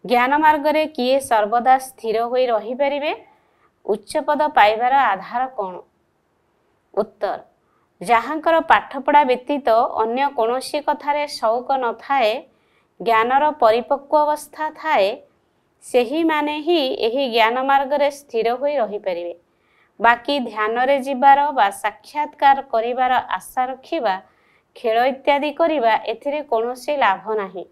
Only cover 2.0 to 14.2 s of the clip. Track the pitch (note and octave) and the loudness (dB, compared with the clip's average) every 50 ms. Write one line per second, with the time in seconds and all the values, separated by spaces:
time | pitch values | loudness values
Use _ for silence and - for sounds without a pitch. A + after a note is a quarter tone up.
2 | - A3+ G#3 A3 A#3 A#3 B3 B3+ B3+ B3 A#3 G#3 G3+ A3 B3+ B3 C#4+ C#4 C#4+ C#4+ | -6 -4 -2 -2 -2 -2 0 0 0 0 0 -2 -2 -6 -4 -2 -2 -2 0 -2
3 | C#4+ D#4 G#4+ A4+ - _ _ _ _ _ _ _ _ _ _ _ _ - G#3 A3 | -4 -4 -6 -6 -12 _ _ _ _ _ _ _ _ _ _ _ _ -4 -4 -4
4 | - - - D#4 C#4 D4 D4 C4+ D4+ D4 D4+ B3 G#3 G#3+ A3 G#3+ A#3+ B3 C4+ C#4 | -6 -6 -6 -4 -2 -2 0 0 0 2 4 6 6 6 4 2 0 2 2 2
5 | C4 A3 G3 F#3 F3+ - G#3+ A#3+ C4 C4 B3+ - G3 F#3 F3+ - - _ _ _ | 2 2 0 -4 -6 -8 -6 -6 -6 -4 -6 -8 -8 -8 -10 -14 -18 _ _ _
6 | _ _ _ _ _ _ _ _ _ _ _ _ _ _ _ _ _ _ - G3 | _ _ _ _ _ _ _ _ _ _ _ _ _ _ _ _ _ _ -4 -4
7 | G#3+ G#3+ _ _ - F#3+ - - - _ _ _ _ _ _ _ _ _ _ _ | -4 -4 _ _ -6 -6 -6 -8 -10 _ _ _ _ _ _ _ _ _ _ _
8 | F3 F#3 A#3+ A3+ A#3 C4 D#4 D#4+ D#4 E4+ E4 E4 D#4+ - A#3 G#3 - - - C4+ | 0 2 2 2 2 -2 -6 -2 0 2 2 2 4 2 0 0 0 -4 -12 -6
9 | C4 - D4 D4 D4 B3+ B3 B3 - - D4 C#4 C#4+ A#3+ A3 A3+ B3+ - - - | -2 4 4 4 4 4 0 -2 -2 -4 -6 -2 2 2 2 2 2 0 -2 -4
10 | A3 A3+ A#3 C4 C#4 C#4 C#4 - A3+ A3+ A#3+ C4 - - - D4+ C#4+ - D4 D4 | -2 -2 0 -2 -2 -2 0 -2 -2 -2 -2 -4 -6 -6 -8 -4 -2 -4 -4 -4
11 | - D4 C#4+ D4 D4 C#4+ D4 - C4 A3 A3+ B3 B3 - C4+ C4 B3+ A#3 A3+ A3+ | -4 -4 -2 -2 -4 -6 -6 -4 -2 0 0 -2 -2 -2 -2 -2 -2 -4 -6 -6
12 | - - C#4 C4+ A#3 G#3+ A3 C#4+ - _ _ _ _ _ _ _ _ _ _ _ | -4 -2 0 0 2 0 0 -4 -8 _ _ _ _ _ _ _ _ _ _ _
13 | F3+ A3 A3+ A3 A3+ A#3+ C4 C#4 D4 D4+ D4 D4+ A#3+ A3 A3 A#3+ A#3+ - C#4+ C#4 | -2 2 2 2 4 4 2 2 2 2 2 4 4 4 4 2 0 -2 -4 -4
14 | C#4+ - D#4 D4+ | -2 0 2 2